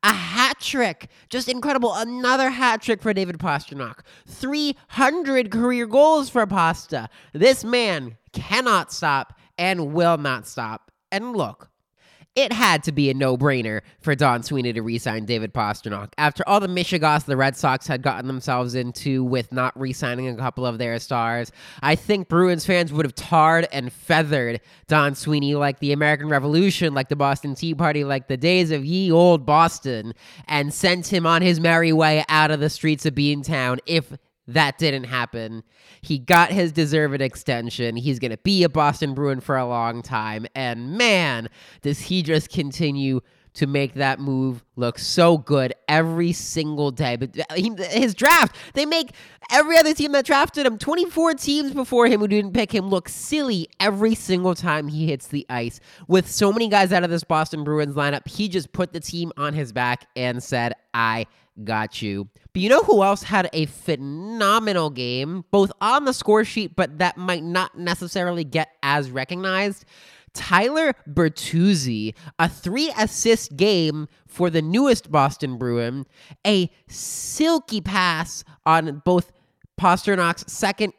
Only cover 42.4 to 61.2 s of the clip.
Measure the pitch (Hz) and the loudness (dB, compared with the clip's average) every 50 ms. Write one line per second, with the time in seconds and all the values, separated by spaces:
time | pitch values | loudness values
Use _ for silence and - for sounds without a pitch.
42.4 | 156 - - - 156 143 131 - 170 147 139 139 139 135 131 127 - _ _ _ | 0 -2 -6 -6 -6 -6 -4 -4 -4 -2 -2 -2 -2 -2 -2 -2 -4 _ _ _
43.4 | _ _ _ - 151 135 139 143 139 131 - 135 139 135 135 - 139 139 135 131 | _ _ _ -4 -4 0 0 -2 -2 -2 -4 -2 -2 -2 -2 -2 -4 -4 -2 -2
44.4 | 131 131 127 120 _ _ _ - 123 120 113 - - - - - 175 170 175 156 | -2 -2 -4 -6 _ _ _ -4 -4 -4 -4 -6 -6 -4 2 4 6 6 6 4
45.4 | 123 - 147 139 131 127 - _ _ - 151 156 165 165 165 165 175 170 175 - | 2 0 0 2 2 0 -4 _ _ 0 2 2 2 2 0 -2 0 0 -2 -4
46.4 | - - - 165 156 151 151 147 147 143 131 117 156 127 120 117 127 131 - 135 | -6 -8 -6 -4 -4 -4 -2 -2 -2 -4 -2 -2 -2 -2 -2 -4 -6 -8 -6 -8
47.4 | 156 - 156 175 185 233 226 180 185 175 185 220 269 240 190 - 220 285 330 339 | -8 -6 -2 -2 -2 -2 -2 -4 -8 -2 0 2 2 2 2 2 6 6 8 8
48.4 | 277 - - - - - - 269 294 302 320 330 320 247 - - - - - _ | 6 4 0 -6 -20 -8 -2 -2 0 2 2 0 0 -2 -8 -20 -20 -20 -20 _
49.4 | - - - 269 302 311 330 330 320 311 311 - 285 302 285 285 262 - 311 277 | -10 2 4 4 4 6 6 6 6 6 4 0 0 2 2 0 2 4 4 2
50.4 | 285 - - 294 285 254 226 208 - - 311 349 349 349 - 320 320 330 320 269 | 2 2 0 0 0 0 0 -2 -4 -4 -2 0 -2 -2 0 0 2 2 0 0
51.4 | - - 285 294 302 277 269 285 262 - 254 240 240 233 247 208 208 202 196 208 | -2 -2 -2 0 -2 -4 -4 -6 -6 0 4 4 6 6 4 4 2 2 2 0
52.4 | 208 196 180 240 220 190 - 214 185 196 196 185 165 - - - - - 285 302 | 0 0 -2 -2 -2 0 -2 -4 -2 0 -2 -2 -2 -4 -12 -12 -8 -6 -4 -2
53.4 | 294 262 226 185 165 - _ _ 190 202 202 196 208 226 226 - - - 185 180 | -2 -2 -2 -4 -4 -8 _ _ -2 0 0 2 2 0 0 0 -2 -2 -2 0
54.4 | 180 185 175 - - 175 151 151 147 147 147 156 160 151 143 131 - - - 143 | 0 0 -2 -2 -2 -2 -2 -2 -2 -4 -4 -2 -2 -2 -2 -4 -6 -8 -8 -8
55.4 | - _ 127 123 117 120 - - _ - - - - - 170 190 175 - - - | -6 _ -6 -6 -6 -6 -8 -12 _ -20 -20 -20 -4 2 2 2 2 2 0 0
56.4 | 208 202 196 226 233 220 202 202 196 180 190 185 175 170 170 170 151 _ 165 156 | 2 2 2 2 0 2 4 4 4 4 4 2 2 2 -2 -2 -2 _ 0 0
57.4 | 156 - - 156 147 143 151 151 151 143 139 147 143 143 143 139 - - - - | 0 -2 -4 -8 -4 -2 0 0 0 -2 -2 -2 -2 0 -2 -4 -6 -10 -6 -6
58.4 | 208 214 175 190 147 - _ - 185 175 - 165 151 - - 170 170 170 - - | -6 -2 -2 -4 -6 -4 _ -4 -4 -4 -4 -12 -12 -10 -8 -6 -6 -8 -6 -6
59.4 | 143 147 143 156 147 120 107 123 123 123 123 123 - _ _ 127 127 123 120 123 | -6 -4 -2 -4 -6 -4 -2 -2 0 0 -2 -4 -6 _ _ -4 -4 -4 -4 -4
60.4 | 123 - - 123 117 120 117 _ _ _ _ 117 117 113 110 113 | -6 -4 -4 -2 -2 -2 -4 _ _ _ _ 0 0 0 0 -2